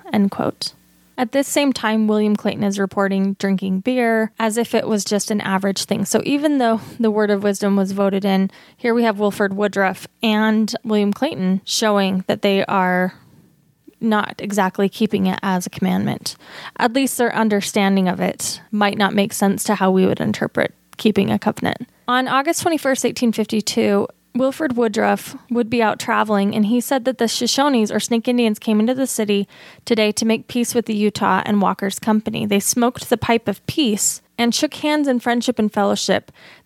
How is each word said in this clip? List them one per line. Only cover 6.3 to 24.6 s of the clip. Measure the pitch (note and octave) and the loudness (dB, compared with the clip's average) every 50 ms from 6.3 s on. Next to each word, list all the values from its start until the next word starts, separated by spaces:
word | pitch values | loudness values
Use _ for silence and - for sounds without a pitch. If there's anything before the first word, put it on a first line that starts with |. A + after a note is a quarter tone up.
| C#4 C#4+ D4 D#4 D4 | -2 0 0 0 2
though | C4+ A#3+ A3+ A3+ G#3+ - - - - | 2 2 2 0 -2 -4 -10 -6 -2
the | A#3 A3 | 0 0
word | G#3 G#3+ G#3+ G3+ | 2 2 2 2
of | G#3 G3 G3+ | 2 0 0
wisdom | G3+ G3 - G#3 G3+ G3 | 0 -2 0 0 2 2
was | G3 F#3+ F#3 G3 | 2 2 0 0
voted | G3+ G3+ G3 F#3+ G3 G3 | 0 0 0 0 0 0
in, | G3 F#3+ F#3+ F#3+ F#3+ - - - - _ | 2 2 2 2 0 -4 -10 -20 -20 _
here | _ - A#3+ A3+ | _ -2 0 2
we | A#3+ A#3 | 2 2
have | A3+ G#3 G3+ | 2 0 0
Wilford | G#3 G3+ G3 - G#3 F#3+ G3 | 0 -2 0 0 -2 -2 0
Woodruff | G3 G#3 G3+ G3 G3 G3 F#3 F#3+ - - - - _ - | 0 -2 -2 0 0 0 0 0 -4 -10 -18 -10 _ -2
and | A3 G#3+ G#3+ G#3+ A3 G#3+ A3 A3 G#3 A#3+ - - | 0 2 2 2 2 2 2 2 0 -2 -6 -4
William | A3+ G#3+ G#3 G3+ G3+ G3+ | -2 0 2 2 0 0
Clayton | - B3+ D#4 E4+ - F#3 F#3 F#3+ F#3+ - | -2 -2 -4 -4 -2 0 0 0 0 -2
showing | - - - A3+ G#3+ G#3 G3+ G3 F#3+ F#3+ F#3 - | -4 -4 0 0 2 2 2 2 2 0 -2 -2
that | - G#3 G#3 | -2 -2 0
they | - G3+ G3 G3 - | 2 2 2 2 0
are | - - G3 F#3 F#3 F3+ F3+ F#3 F#3 - - - _ - - _ _ _ _ _ _ _ _ _ - - _ | 0 0 0 2 2 2 2 0 0 -4 -8 -18 _ -20 -20 _ _ _ _ _ _ _ _ _ -20 -12 _
not | - A3+ G#3+ G#3 - - - - | -2 0 0 0 0 -2 -6 -8
exactly | - G#3 G3+ G#3 F#3+ F#3+ - - G3+ F#3+ | -8 -4 0 0 0 0 0 0 -2 -2
keeping | - - A3+ G#3 - F#3+ F#3+ | 0 0 -2 0 0 0 0
it | F#3 F#3 - - | 0 -2 -2 -2
as | G3+ F#3 F3+ F3 | -2 -2 -2 -2
a | - | -6
commandment. | - - F#3+ F#3 F3+ - - - - - - - - - - - - - - - - - | -6 -4 -2 -2 0 0 -2 -2 -4 -6 -8 -12 -12 -12 -18 -20 -20 -18 -18 -16 -6 -2
At | - - A3+ | -2 0 0
least | C#4 C4+ B3 - - | 0 0 0 0 0
their | A#3+ A#3 - | 0 0 2
understanding | - A3 A3 G#3 G3+ F#3+ - - A3+ G3 G3 G3 G3 F#3 F3+ | 0 2 2 2 0 0 0 0 2 2 4 4 4 2 2
of | - - | 0 0
it | F#3 - - - - - - - - _ | -2 -2 -2 -4 -6 -8 -8 -10 -10 _
might | A3 G#3 G#3 G3+ G3+ | -2 0 0 0 2
not | - G3+ F#3+ - | 0 0 0 2
make | G3+ G3 A3 - | 0 0 0 0
sense | - G#3 G3 G3 - - | 0 2 2 2 0 0
to | - G#3+ | -2 0
how | - G3 F#3+ | 2 2 4
we | F#3 F#3+ F#3 | 4 4 4
would | G3 G#3 - - | 2 2 0 -2
interpret | G#3 G#3 - - - - - - - - _ _ _ - | -2 -2 -2 -4 -4 0 0 -2 -2 -2 _ _ _ -18
keeping | - - A3 G3+ - - A3 | -2 0 2 2 2 2 2
a | - G3+ | 0 0
covenant. | - G#3+ - - - - - - B3 - _ _ _ - | 0 -2 -2 -2 -4 -4 -4 -4 -10 -14 _ _ _ -2
On | B3 B3+ C4 B3 | 0 0 0 0
August | B3+ C4 C#4 D#4+ E4 - - | 0 0 0 0 -2 0 0
twenty-first, | F4 E4 D4 - C#4 C4+ - - | 0 -2 0 0 0 0 0 0
eighteen | B3 - - B3+ A#3 G#3 | -2 0 0 0 0 0
fifty-two, | - G#3+ - - G#3+ - - - A3+ A3 G#3 G3+ G3+ - - - _ _ _ _ | 0 -2 -2 -2 -2 -2 -2 0 0 2 2 2 2 0 -2 -6 _ _ _ _
Wilford | B3 C4+ C4+ C4 - | -2 -2 0 0 -2